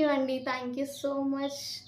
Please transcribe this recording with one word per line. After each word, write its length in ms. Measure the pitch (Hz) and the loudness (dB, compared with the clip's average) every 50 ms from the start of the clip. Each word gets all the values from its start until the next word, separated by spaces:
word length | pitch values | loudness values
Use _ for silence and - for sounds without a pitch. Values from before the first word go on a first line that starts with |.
you 60 | 311 294 | 6 4
అండి, 380 | 285 269 262 262 262 262 254 269 | 6 4 4 2 0 0 0 -2
thank 220 | 254 254 247 247 247 | -2 -2 -2 -4 -2
you 140 | 262 277 277 - - | -2 -2 -4 -4 -4
so 140 | - 277 277 277 277 277 | -2 -2 0 0 0 0
much. 300 | 277 269 277 285 277 285 - - - - - | 0 0 0 -2 -4 -6 -8 -8 -10 -10 -12